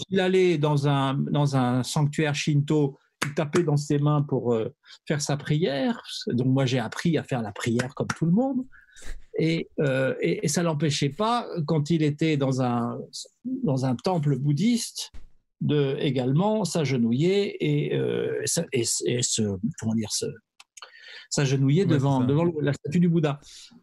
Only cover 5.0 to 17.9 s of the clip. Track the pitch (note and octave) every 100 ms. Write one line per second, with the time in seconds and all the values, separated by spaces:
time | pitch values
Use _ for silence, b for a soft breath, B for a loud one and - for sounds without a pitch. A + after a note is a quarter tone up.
5 | - D3 - C#3+ - D3+ F#3 C4+ C4 A#3
6 | - - - A#2+ B2+ C3 C3+ C3 A2 -
7 | F3 D3 - C3 G#2+ - - A2+ B2+ -
8 | G#2+ - D#3+ F#3 C4+ C4 B3+ B B B
9 | B B B - D#3+ E3 - - D3 C3
10 | C3 - - - - E3 F3 D3+ D#3 C#3+
11 | C#3 C#3+ A3 A#3+ - F3 D3 E3 D3 E3+
12 | D3+ D3 D#3+ D3+ C3+ C3 B2+ A#2+ A#2+ A#2+
13 | C#3+ - - _ - C4 A#3 C3 C3 B2
14 | - F3+ D3 C3 C#3+ C#3+ G#3+ A#3 - -
15 | - - - - _ _ C3+ D3 C#3 C3+
16 | D#3 C3 B2+ C#3 G3+ G#3+ F#3 F3 C#3+ C3
17 | A#2 B2 E3+ G3 G3+ - D#3 D3 D3